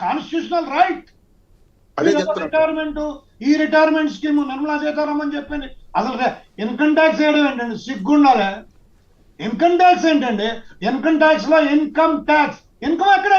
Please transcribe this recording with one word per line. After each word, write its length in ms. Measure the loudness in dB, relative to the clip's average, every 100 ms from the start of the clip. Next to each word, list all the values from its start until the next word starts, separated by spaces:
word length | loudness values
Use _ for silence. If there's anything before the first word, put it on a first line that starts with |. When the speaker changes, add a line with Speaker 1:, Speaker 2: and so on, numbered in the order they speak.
Speaker 1:
constitutional 600 | -6 -6 -6 -8 -4 -4 -2 0
right. 260 | 0 0 -12 _ _ _ _ _ _ _ _ -4
Speaker 2:
అదే 100 | 0
Speaker 1:
మీరు 120 | 0
Speaker 2:
చెప్తున్నా. 260 | -2 -6 -4
Speaker 1:
రిటైర్మెంట్, 560 | -2 -2 -2 -8 -8 -10 -10 _ _ 0
ఈ 40 | 0
రిటైర్మెంట్ 500 | 2 2 4 2 -2 -4
స్కీమ్ 240 | -2 -2 -2
నిర్మలా 260 | -4 -6 -4
సీతారామన్ 520 | -4 -4 -4 -4 -4 -6
చెప్పింది. 320 | -8 -10 -10 -16 -8 -4
అసలు 160 | -4 -2
రే-, 160 | -4 -4 -12 -10
ఇన్కమ్ 320 | -8 0 2 4
ట్యాక్స్ 220 | 4 2
వేయడం 220 | 2 2 0
ఏంటండి? 280 | -2 -6 -8 -10
సిగ్గుండాలే. 640 | -8 0 4 4 4 0 -6 -14 _ _ _ _ _ _ -12 -8
ఇన్కమ్ 320 | 0 2 4
ట్యాక్స్ 260 | 4 4 2
ఏంటండి? 380 | 2 0 -2 -4 -6 -12 -8 -4
ఇన్కమ్ 300 | -2 0 2
ట్యాక్స్ 240 | 4 2 2
లో 80 | 2 4 2
ఇన్కమ్ 420 | 0 0 0 0 0
ట్యాక్స్, 280 | 2 0 -4 _ _ -4
ఇన్కమ్ 260 | 0 2 2
ఎక్కడ 160 | 4